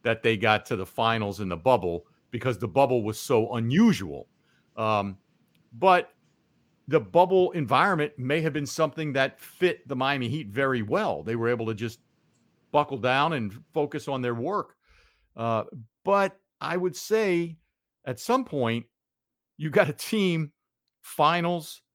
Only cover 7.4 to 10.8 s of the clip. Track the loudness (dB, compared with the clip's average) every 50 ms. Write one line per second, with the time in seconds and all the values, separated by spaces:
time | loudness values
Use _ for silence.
7.4 | 4 4 0 -4 0 2 2 4 4 4 2 0 0 -2 -4 -8 -2 0 0 0
8.4 | 0 0 -2 -2 -6 -6 -2 -2 -2 -2 0 -6 -6 -2 0 0 0 0 -2 _
9.4 | -20 -20 -4 0 0 0 0 -2 _ -8 -4 -2 0 0 0 0 -2 -4 -4 -6
10.4 | -6 -6 -2 -2 0 0 0 -2